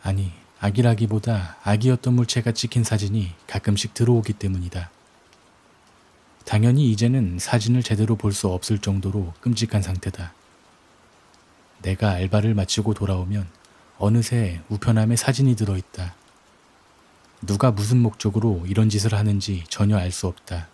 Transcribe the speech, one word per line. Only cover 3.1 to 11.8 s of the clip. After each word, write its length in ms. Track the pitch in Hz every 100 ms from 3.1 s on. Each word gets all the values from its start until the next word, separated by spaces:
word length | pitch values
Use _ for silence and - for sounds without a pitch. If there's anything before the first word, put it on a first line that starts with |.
| 107 95 85 -
가끔씩 460 | 101 - 104 110
들어오기 400 | - 120 120 107
때문이다. 580 | 104 98 92 87 90 87 _ _ _ _ _ _ _ _ _ _ _ _ _ _ _ -
당연히 460 | 107 117 131 139
이제는 480 | 104 120 131 101 87
사진을 420 | - 120 107 127
제대로 320 | 117 104 110 110
볼 160 | 107
수 140 | 95 98
없을 280 | 90 - 104
정도로 540 | 101 98 95 101 87 82
끔찍한 400 | 123 117 113 107
상태다. 520 | 90 92 95 - 90 - _ _ _ _ _ _ _ _ _ _ _ _ _ _